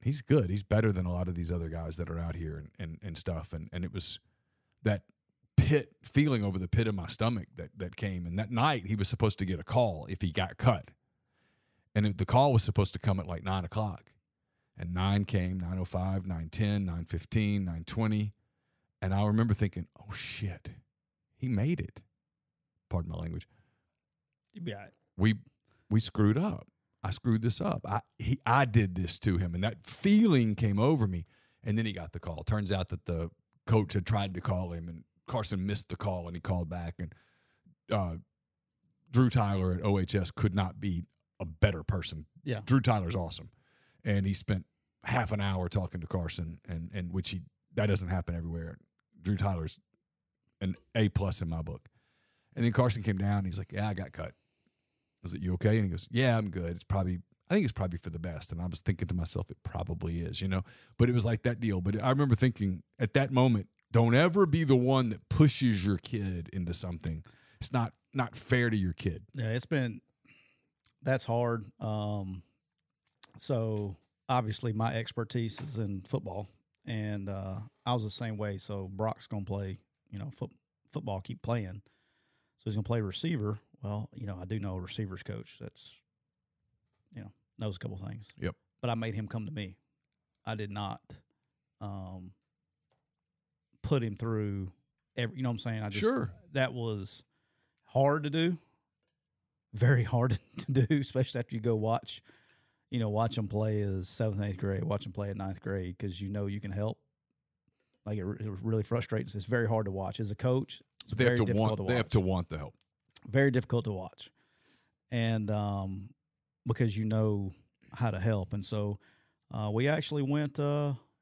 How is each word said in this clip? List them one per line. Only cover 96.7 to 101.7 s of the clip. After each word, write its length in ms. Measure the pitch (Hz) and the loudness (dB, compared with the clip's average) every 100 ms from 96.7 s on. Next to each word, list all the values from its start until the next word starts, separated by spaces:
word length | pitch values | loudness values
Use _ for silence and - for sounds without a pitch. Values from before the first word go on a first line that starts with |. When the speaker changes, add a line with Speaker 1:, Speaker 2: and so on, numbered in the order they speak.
Speaker 2:
was 500 | 127 117 104 95 - - _ _ _ _ _ | -2 -4 -4 -6 -12 -16 _ _ _ _ _
hard 400 | _ 131 139 151 | _ 4 4 4
to 60 | 147 | 0
do. 260 | 160 165 170 _ _ _ _ _ _ _ _ _ _ _ | 2 2 0 _ _ _ _ _ _ _ _ _ _ _
Very 300 | 110 123 127 | 2 4 4
hard 340 | 104 123 127 107 _ | 4 2 2 0 _
<laughs> 80 | - | -10
to 140 | - | 0
do, 260 | 135 117 147 | 2 4 2
especially 420 | 131 131 131 123 | 2 0 0 -2
after 140 | - | -4
you 60 | 113 | -2
go 140 | 117 | 0